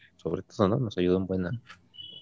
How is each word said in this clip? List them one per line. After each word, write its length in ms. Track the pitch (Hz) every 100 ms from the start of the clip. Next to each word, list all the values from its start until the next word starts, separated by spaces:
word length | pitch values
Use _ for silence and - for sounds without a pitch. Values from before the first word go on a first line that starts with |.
| - _
sobre 260 | 82 87
todo, 260 | - - 98
¿no? 100 | 120
Nos 180 | 120 92
ayudó 200 | 90 92
un 100 | 95
buen 180 | 95 90
a 40 | 117 - - _ - - -